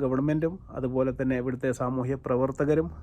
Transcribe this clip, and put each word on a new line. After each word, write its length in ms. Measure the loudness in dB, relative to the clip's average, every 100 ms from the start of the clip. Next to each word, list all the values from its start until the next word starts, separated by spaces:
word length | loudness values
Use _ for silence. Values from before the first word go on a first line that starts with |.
ഗവൺമെന്റും 520 | 0 2 2 2 0 -4 -10 -6
അതുപോലെ 340 | -2 0 0 0
തന്നെ 160 | 0 0
ഇവിടുത്തെ 280 | -2 -2 -2 0
സാമൂഹ്യ 380 | -2 -2 -2 -2 0
പ്രവർത്തകരും 640 | 2 2 2 2 2 2 -4